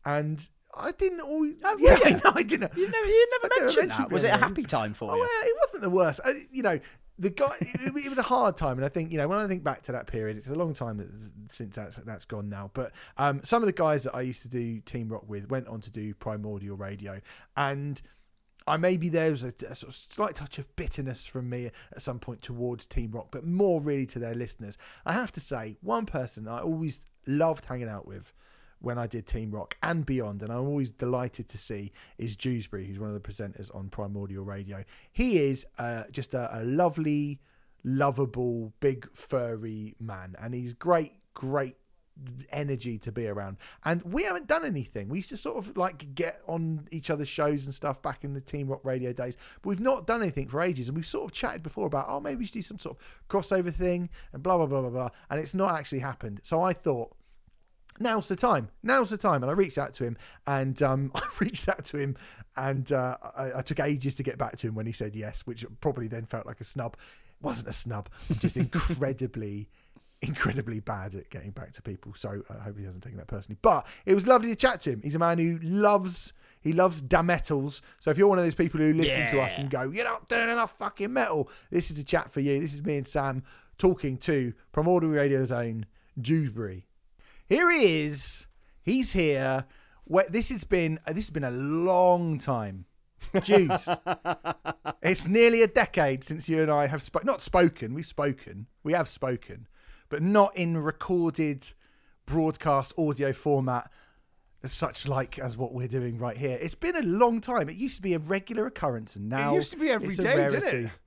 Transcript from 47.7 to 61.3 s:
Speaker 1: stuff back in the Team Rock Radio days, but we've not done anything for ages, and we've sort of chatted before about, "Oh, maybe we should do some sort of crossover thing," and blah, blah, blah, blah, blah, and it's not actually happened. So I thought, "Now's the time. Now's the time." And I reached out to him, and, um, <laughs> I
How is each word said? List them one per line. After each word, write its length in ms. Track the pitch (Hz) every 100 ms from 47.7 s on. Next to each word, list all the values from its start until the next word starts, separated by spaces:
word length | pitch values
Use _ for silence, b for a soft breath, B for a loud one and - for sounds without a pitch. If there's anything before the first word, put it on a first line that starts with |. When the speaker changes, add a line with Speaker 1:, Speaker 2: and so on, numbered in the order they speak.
Speaker 1:
stuff 260 | 135 147 135
back 220 | 147 131
in 100 | 143
the 60 | 139
Team 280 | 135 147 139
Rock 160 | 135
Radio 280 | 131 127 123
days, 240 | 123 127 123 b b
but 100 | 196
we've 100 | 190
not 260 | 254 254 170
done 160 | 233
anything 240 | 196 139 127
for 120 | 139
ages, 260 | 180 139 120
and 80 | 151
we've 80 | 160
sort 180 | -
of 80 | -
chatted 320 | - - 165
before 240 | 160 220 185
about, 180 | 143 -
"Oh, 120 | 285
maybe 160 | 294 262
we 80 |
should 100 | 214
do 80 | 226
some 160 | - 214
sort 180 | - -
of 320 | - - -
crossover 460 | 196 - 190 175
thing," 340 | 151 180 175 175 b b
and 80 | 135
blah, 140 | 175 180
blah, 100 | 151
blah, 140 | 139
blah, 80 | 127
blah, 200 | 127 123 b b
and 100 | 147
it's 140 | 156
not 220 | 185 190 165
actually 220 | 143 135
happened. 400 | 135 123 117 101
So 200 | - 165
I 100 | 185
thought, 420 | 175 165 123 113 - - - - _ _ _ - -
"Now's 280 | 233 220 -
the 80 | 185
time. 320 | 247 160 107 -
Now's 280 | 214 269 208
the 80 | 214
time." 240 | 208 147
And 80 | 127
I 40 |
reached 240 | 180 190 143
out 160 | 139
to 100 | -
him, 120 | 120 117 b b -
and, 340 | 139 135 131
um, 300 | 143 135 139
<laughs> 20 |
I 80 | - -